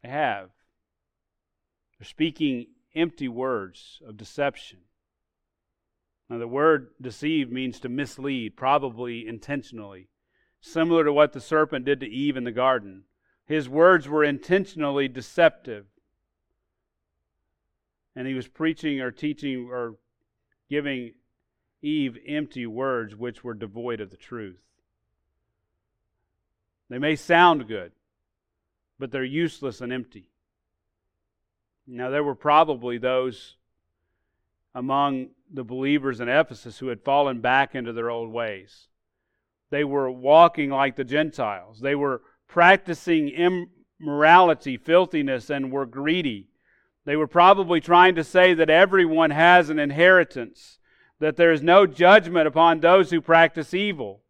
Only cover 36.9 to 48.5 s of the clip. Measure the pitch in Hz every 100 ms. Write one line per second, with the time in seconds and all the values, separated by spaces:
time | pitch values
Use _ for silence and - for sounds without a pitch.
36.9 | 117 - 143 143 123 123 131 135 135 117
37.9 | 117 117 117 113 117 113 98 98 _ _
38.9 | _ _ _ _ _ _ _ _ 143 147
39.9 | 143 131 127 127 156 170 165 143 135 135
40.9 | 131 131 143 156 147 113 98 92 110 135
41.9 | 143 143 123 _ _ _ - 170 190 -
42.9 | 165 - 160 147 139 175 185 175 _ _
43.9 | _ 156 143 156 175 180 156 143 123 -
44.9 | 170 180 160 139 127 110 143 135 135 131
45.9 | 127 147 180 151 104 98 _ _ _ _
46.9 | _ - 151 151 175 180 202 175 170 165
47.9 | 175 185 170 151 180 180